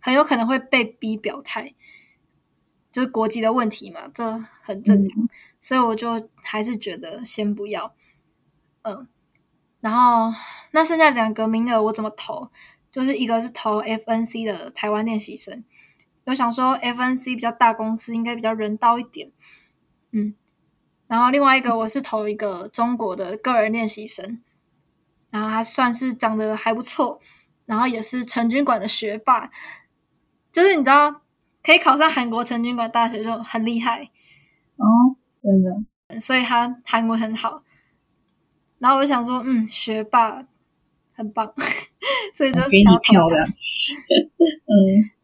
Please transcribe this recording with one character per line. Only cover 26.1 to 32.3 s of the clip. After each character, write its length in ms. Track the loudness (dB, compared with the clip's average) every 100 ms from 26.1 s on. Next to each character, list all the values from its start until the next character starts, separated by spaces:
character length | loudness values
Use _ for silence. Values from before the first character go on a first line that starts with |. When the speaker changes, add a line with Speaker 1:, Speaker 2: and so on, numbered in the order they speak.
Speaker 1:
长 240 | -2 -2 -2
得 180 | -4 -4
还 160 | -4
不 80 | -4
错， 400 | -4 -2 -2 -4 _ _ _ _ _
然 120 | -2
后 80 | 0
也 140 | -2
是 240 | -4 -6
成 240 | -4 -2 0
军 160 | 0
馆 160 | 2 0
的 60 | 0
学 300 | -4 -4 -6
霸， 320 | 0 0 0 -16 -20 -20 _ _ _ _ _ _ _
就 100 | 2
是 140 | 4 4
你 80 |
知 40 | 6
道， 320 | 6 6 0 _ _ _ _
可 120 | 4
以 40 | 4
考 180 | 6 4
上 120 | 4
韩 220 | 2 -2